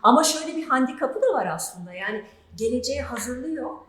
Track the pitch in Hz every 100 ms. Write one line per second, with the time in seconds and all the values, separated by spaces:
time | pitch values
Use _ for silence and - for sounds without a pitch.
0 | - 269 311 311 320 320 302 262 254 -
1 | 277 - 523 294 180 165 - 180 175 180
2 | 196 214 208 - _ 165 226 247 254 285
3 | 254 240 226 247 302 311 320 311